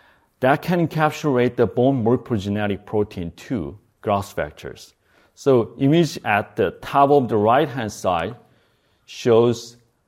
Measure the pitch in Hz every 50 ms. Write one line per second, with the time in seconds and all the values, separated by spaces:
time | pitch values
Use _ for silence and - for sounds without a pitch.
0 | _ _ _ _ _ _ _ - 127 127 147 151 - 170 185 175 165 - - 156
1 | 156 151 147 - - 147 127 123 123 123 120 - 117 101 - 123 123 135 139 127
2 | 104 113 127 - - - 120 101 95 101 101 107 104 101 98 95 - - 110 104
3 | 104 - - 98 85 85 - - - - 135 101 73 71 104 - _ _ _ _
4 | - 110 101 101 101 - - - 73 76 - - - 65 - - - - _ _
5 | _ _ _ _ _ _ _ - - 139 131 120 104 - - - 135 139 160 170
6 | 165 - - - - 113 104 101 104 - - - 98 85 - - - - - 139
7 | 143 139 147 143 123 104 113 104 104 110 123 143 160 143 123 135 110 101 - -
8 | - 95 90 82 85 104 123 - _ _ _ _ _ _ _ _ _ _ _ _
9 | _ - - - - 123 113 117 120 123 113 - - - - _ _ _ _ _
10 | _